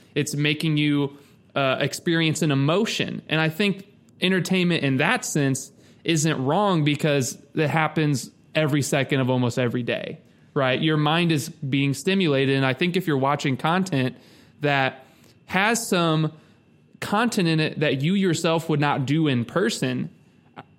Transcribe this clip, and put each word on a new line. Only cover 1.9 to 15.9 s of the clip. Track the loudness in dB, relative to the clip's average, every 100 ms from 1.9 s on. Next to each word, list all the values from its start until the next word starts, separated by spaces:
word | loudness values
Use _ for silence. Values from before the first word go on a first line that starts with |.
| -2 -2 2 2 0
an | 0
emotion. | 2 2 2 0 -2 -4 -6 -4
And | -2
I | -2
think | 0 -2 -2 -10 -20 -20 -4
entertainment | 0 0 0 0 2 0
in | 0 0
that | 0 -2 -2
sense | -2 0 -2 -8 -20 -20 -8
isn't | -2 0 0 0 0
wrong | 0 2 2
because | 0 0 0 0 -2 -8 -8 -4
it | 0
happens | 0 0 0 0 0 -4 -18 _
every | -2 2 0
second | 0 0 0 0
of | 2
almost | 2 0 0
every | -2 -2
day, | -4 -4 -6 -12 -18 _ -6
right? | -2 0 0
Your | 0 2
mind | 2 2 2
is | 0 -2
being | -10 -4 0 0 0
stimulated. | 0 0 2 2 2 2
And | 2
I | 0
think | 0 0
if | 0
you're | 0
watching | 0 0 -2 -2
content | 0 0 0 0 -2 -4 -20 -20 -20 _
that | -2 0 0 -4 -18 -20 -20 -20 -4
has | 0 0 0
some | 0